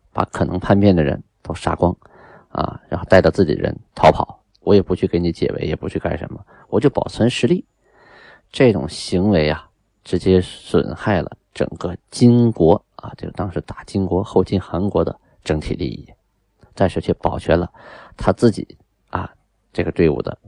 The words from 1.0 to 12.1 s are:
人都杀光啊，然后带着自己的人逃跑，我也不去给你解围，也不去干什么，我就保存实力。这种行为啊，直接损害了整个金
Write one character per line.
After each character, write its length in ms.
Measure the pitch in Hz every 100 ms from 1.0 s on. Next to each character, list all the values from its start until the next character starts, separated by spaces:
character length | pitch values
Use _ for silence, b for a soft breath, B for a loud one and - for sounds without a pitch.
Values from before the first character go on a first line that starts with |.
人 200 | 71 - - _
都 120 | -
杀 220 | - - -
光 200 | 87 - B B B B B
啊， 320 | - - - -
然 100 | 90
后 60 | 87
带 140 | 95
着 80 | 80
自 160 | - 80
己 80 |
的 80 | 55
人 160 | - - _
逃 180 | - 80
跑， 320 | - - - _ _
我 120 | -
也 80 | 101
不 140 | - 90
去 120 | 95
给 120 | 87
你 120 | 87
解 160 | - - -
围， 120 | -
也 80 | 78
不 120 | -
去 120 | 80
干 180 | 85 78
什 120 | -
么， 100 | - - b b
我 120 | 98
就 100 | 143
保 180 | - -
存 220 | - 113
实 160 | - 131
力。 180 | 180 - _ b b b b b b b
这 220 | - 131
种 160 | 98 78
行 400 | - - 92 104
为 200 | 92 76
啊， 200 | 78 - _ _ _
直 140 | - 90
接 240 | 95 92
损 520 | 90 - - 85 - 80
害 260 | 110 92
了 160 | - - _
整 160 | - - 82
个 180 | 90 87
金 420 | _